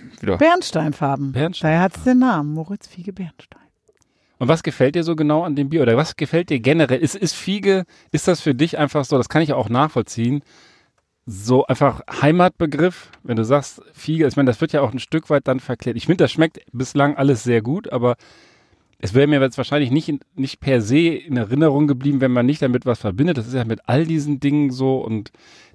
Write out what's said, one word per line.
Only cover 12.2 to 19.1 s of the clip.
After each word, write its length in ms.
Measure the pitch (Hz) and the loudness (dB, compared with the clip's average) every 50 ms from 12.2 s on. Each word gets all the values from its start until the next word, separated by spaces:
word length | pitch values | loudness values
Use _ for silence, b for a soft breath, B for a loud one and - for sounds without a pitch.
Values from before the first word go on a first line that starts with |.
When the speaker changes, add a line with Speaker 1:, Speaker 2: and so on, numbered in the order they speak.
Speaker 3:
Heimatbegriff, 880 | 139 151 165 180 175 185 - - 170 151 143 143 170 185 175 - - - - - - | 2 2 4 4 4 2 2 0 -4 -2 0 0 0 0 0 -4 -18 -20 -20 -14 -8
wenn 120 | - 120 | -4 -2
du 80 | 113 110 | -2 0
sagst, 360 | 113 139 143 139 - - - - _ _ | 2 2 0 0 -2 -14 -20 -20 _ _
Fiege, 340 | - - 151 160 160 151 | -12 -6 -4 0 2 2
ich 80 | 131 - | 2 2
meine, 120 | 139 139 | 2 2
das 120 | 127 113 - | 2 2 0
wird 120 | 165 - - | -2 -2 0
ja 80 | 147 | 0
auch 100 | 139 110 120 | 0 0 -2
ein 60 | 123 | -6
Stück 300 | - - 156 160 - - | -8 -4 -6 -4 -2 0
weit 180 | 151 139 - | -2 0 0
dann 120 | 139 127 131 | 0 -4 -4
verklärt. 380 | - - 123 - - 127 113 | -4 -8 -8 -6 -6 -6 -6
Ich 80 | 120 - | -4 0
finde, 160 | - 175 - 165 | 0 2 2 2
das 80 | 123 | 2
schmeckt 280 | - 156 160 160 - - _ _ | 2 2 0 0 0 -8 _ _
bislang 440 | - 120 131 - - 143 139 143 143 | -8 -8 -6 -2 0 2 2 2 2
alles 280 | - 135 139 135 110 - | 2 2 2 2 2 0
sehr 180 | 123 120 113 | 0 0 0
gut, 300 | 107 123 156 208 220 - | 0 0 -4 -4 -6 -6
aber 240 | 127 123 120 123 117 b b b b b b b b b b b b b b b b - | -4 -2 0 0 -2 b b b b b b b b b b b b b b b b -12
es 140 | - 92 | -6 0